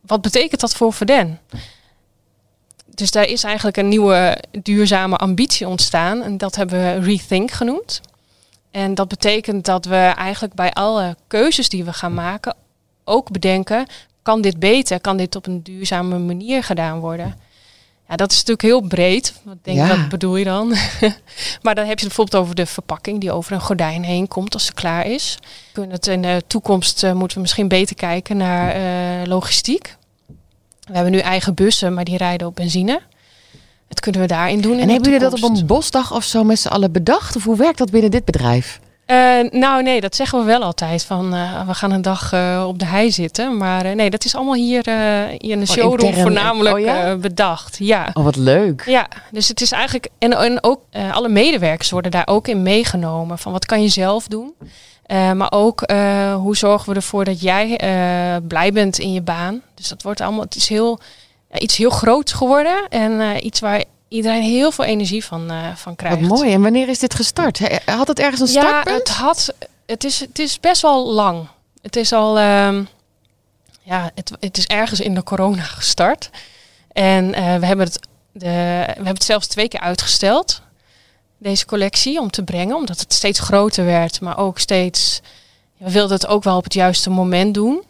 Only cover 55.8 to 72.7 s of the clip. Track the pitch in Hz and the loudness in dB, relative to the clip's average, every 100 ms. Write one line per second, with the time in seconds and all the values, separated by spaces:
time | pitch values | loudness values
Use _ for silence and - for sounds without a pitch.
55.8 | - 202 202 202 196 196 190 208 208 208 | 0 2 2 2 0 0 0 2 2 2
56.8 | 202 196 - 202 196 185 180 190 220 233 | 0 -4 -2 -2 -2 -2 0 0 0 -2
57.8 | 190 185 180 180 175 175 165 165 185 208 | 0 0 0 0 0 -2 -2 0 2 2
58.8 | 196 180 190 185 175 170 180 226 _ _ | 0 0 -2 -4 -4 -4 -4 -8 _ _
59.8 | - - 196 208 190 214 175 - - 214 | -12 -10 -10 -6 -4 -4 -6 -4 -2 2
60.8 | 233 226 - - _ _ _ - 226 - | 0 -2 -12 -20 _ _ _ -6 -2 2
61.8 | 233 - 226 262 285 - 254 285 302 381 | 2 2 2 2 0 -2 2 4 4 0
62.8 | 392 233 220 220 214 208 220 - 214 202 | -2 -2 0 0 -2 -2 -4 -4 -2 -2
63.8 | - _ _ 226 220 226 220 247 302 302 | -4 _ _ -4 0 0 2 2 2 0
64.8 | 247 214 196 208 - 165 165 165 165 175 | -2 0 -2 -4 -6 -10 -8 -8 -8 -12
65.8 | - 175 180 170 170 233 277 190 202 240 | -14 -8 -2 0 2 2 4 4 4 2
66.8 | 262 254 254 - 233 - 320 - 196 - | 0 -2 -2 -2 -4 0 -2 0 -2 -2
67.8 | - 226 277 302 285 254 254 269 294 294 | -2 0 0 2 0 2 2 4 4 2
68.8 | 294 254 - - 269 330 - - - _ | 0 -2 -2 0 0 0 -2 -6 -18 _
69.8 | - 226 277 - 269 - 302 - 339 349 | -10 -6 -4 -4 -6 -6 -4 0 2 4
70.8 | 311 269 247 214 202 170 160 _ _ _ | 4 2 2 2 2 0 -8 _ _ _
71.8 | - 233 220 226 214 214 208 202 202 | -6 -2 2 2 4 4 4 4 4